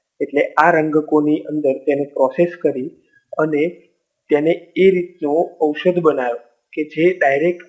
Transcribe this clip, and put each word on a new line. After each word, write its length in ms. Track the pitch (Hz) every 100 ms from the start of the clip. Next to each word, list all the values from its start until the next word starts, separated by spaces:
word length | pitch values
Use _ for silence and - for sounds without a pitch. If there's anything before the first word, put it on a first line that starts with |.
| _ _
એટલે 320 | 147 143 -
આ 180 | - 165
રંગકોની 680 | 165 156 151 151 151 151 151
અંદર 460 | 151 151 143 135 -
તેને 200 | 143 143
પ્રોસેસ 480 | - 131 - 175 -
કરી 280 | 151 139 - - _ _ _ -
અને 300 | 156 147 165 - _ _ _ _ _
તેને 220 | 147 156 175 170 -
એ 140 | 190
રીતનો 640 | 185 175 _ 147 156 175 -
ઔષધ 380 | 156 147 185 180
બનાવ્યો 360 | 160 135 123 120 - _ _
કે 100 | -
જે 340 | 151 156 175 180
ડાયરેક્ટ 440 | 143 139 170 175